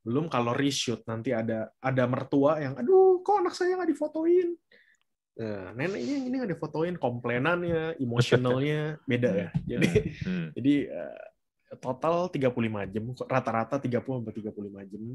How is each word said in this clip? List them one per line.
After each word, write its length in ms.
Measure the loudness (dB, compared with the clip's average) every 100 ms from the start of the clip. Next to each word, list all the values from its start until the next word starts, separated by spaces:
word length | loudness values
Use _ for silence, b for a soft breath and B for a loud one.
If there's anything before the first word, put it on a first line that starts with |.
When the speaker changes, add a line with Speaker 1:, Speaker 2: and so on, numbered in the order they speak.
Speaker 1:
Belum 260 | -2 -2 0
kalau 260 | 0 0
reshoot 500 | 0 0 0 -2 -4
nanti 280 | -4 -4 -2
ada, 340 | -2 0 -2 -4 _
ada 280 | -2 0 2
mertua 500 | 0 0 4 4 4
yang, 160 | -2
"Aduh, 460 | -4 4 8 8 6
kok 160 | 2 2
anak 140 | 2
saya 220 | 0 -2
nggak 160 | 0 0
difotoin?" 640 | 0 -2 0 4 4 4 -4 _ b b b _ _ _ -10
Nah, 320 | -6 -6 -8
neneknya 420 | -4 -4 -2 -2 -2
yang 100 | -2
ini 80 | -4
nggak 140 | -2
difotoin, 420 | -4 -4 -2 -2 0
komplainannya, 1000 | -2 -2 -2 0 2 0 0 0 -2 -4
emosionalnya 960 | -2 0 4 4 4 2 2 0 -4 -6
Speaker 2:
<laughs> 140 | -2
Speaker 1:
beda 200 | 2 2
ya. 180 | 0 -2
Speaker 2:
Hmm. 140 | -4 -4
Speaker 1:
Jadi, 220 | 0 4
Speaker 2:
Hmm. 340 | 4 0 -4
Hmm. 220 | -4 -4 -4
Speaker 1:
jadi, 200 | 0 2 2 0
eh, 380 | -8 -10 -12 -18 _ _ _ _ -12
total 540 | -8 -2 0 0 0
tiga 180 | 2 0
puluh 220 | 2 -2
lima 160 | -2 -4
jam, 180 | -4 -6 -8
rata-rata 560 | -2 0 2 -2 0 -2
tiga 200 | 0 -2
puluh 240 | -2 -6
sampai 100 | -6
tiga 160 | -8 -8
puluh 220 | -8 -12
lima 100 | -12
jam. 200 | -14 -12 -10